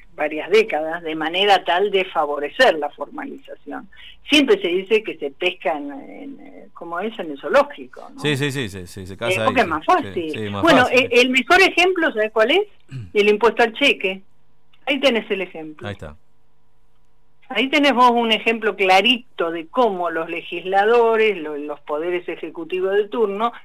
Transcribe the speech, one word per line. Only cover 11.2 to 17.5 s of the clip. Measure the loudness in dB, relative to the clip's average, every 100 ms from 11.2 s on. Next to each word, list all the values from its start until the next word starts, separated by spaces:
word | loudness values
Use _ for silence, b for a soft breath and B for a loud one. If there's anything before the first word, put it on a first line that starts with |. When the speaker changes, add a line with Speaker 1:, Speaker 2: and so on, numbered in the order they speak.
Speaker 1:
el | 2
mejor | 0 4 4
ejemplo, | 4 4 2 2 -2
¿sabes | 0 -2
cuál | 2 2
es? | 2 0 -8 -16
Speaker 2:
<clears throat> | -14 -4
Speaker 1:
El | 2 2
impuesto | 4 2 4
al | 0
cheque. | 2 0 0 -4 -6 -14 -20 -20 -20 -20 -12 -4
Ahí | 0
tenés | 2 0 -2
el | -6
ejemplo. | -6 -10 -14 -12 -12
Speaker 2:
Ahí |
está. | -12 -14 -16 -20 -20 -20 -20 -20 -20 -20 -20 -20 -20 -20 -20
Speaker 1:
Ahí | -6